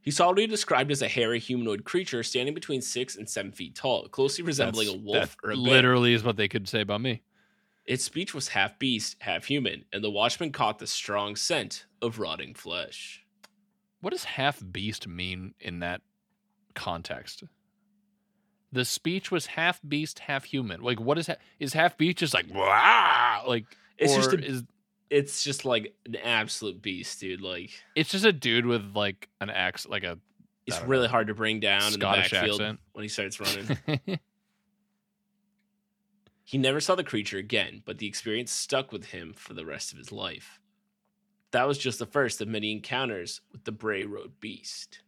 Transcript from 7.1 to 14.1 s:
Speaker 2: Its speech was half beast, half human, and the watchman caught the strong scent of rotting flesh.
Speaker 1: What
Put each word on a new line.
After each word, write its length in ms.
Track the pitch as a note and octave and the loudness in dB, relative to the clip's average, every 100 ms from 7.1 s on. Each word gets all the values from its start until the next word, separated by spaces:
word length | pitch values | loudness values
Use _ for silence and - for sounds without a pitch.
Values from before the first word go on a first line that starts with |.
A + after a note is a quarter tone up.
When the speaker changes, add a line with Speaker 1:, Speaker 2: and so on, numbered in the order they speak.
| A2+ _ _ _ _ _ _ - | -6 _ _ _ _ _ _ -6
Speaker 2:
Its 160 | C3 | -4
speech 280 | - D#3 G3 | -2 -4 -6
was 180 | D3 - | -6 -2
half 280 | - G2 - | 0 0 0
beast, 380 | C3 A2+ - - | 0 0 -2 -8
half 240 | G#2 E2+ - | -4 -4 -2
human, 380 | C#3+ A2+ D#2 - | -2 0 -4 -8
and 120 | G2+ | -4
the 80 | G#2+ | -2
watchman 400 | G2+ A#2 - E3 | 2 2 2 -6
caught 260 | C#3 A2+ A2 | 0 0 0
the 80 | A2+ | -6
strong 500 | - - G2+ G#2 G#2 | -6 -2 -2 -2 -4
scent 520 | - D#3+ F#2 - - _ | -2 -2 -2 -10 -16 _
of 160 | A#2+ A2 | -6 -4
rotting 340 | F2 D#2+ C#2 | -6 -6 -8
flesh. 720 | - E2 F2 D2+ - - - _ _ - _ _ _ _ _ | -12 -8 -6 -6 -12 -16 -18 _ _ -20 _ _ _ _ _
Speaker 1:
What 120 | F#3 | -6